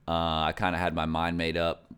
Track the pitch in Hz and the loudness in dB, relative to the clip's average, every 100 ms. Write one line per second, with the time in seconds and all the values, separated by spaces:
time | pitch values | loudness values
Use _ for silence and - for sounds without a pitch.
0 | - 82 82 80 78 82 92 85 87 82 | -2 0 2 2 0 0 0 0 0 0
1 | 80 80 85 85 82 82 85 - - | 0 0 0 0 0 0 0 -2 -8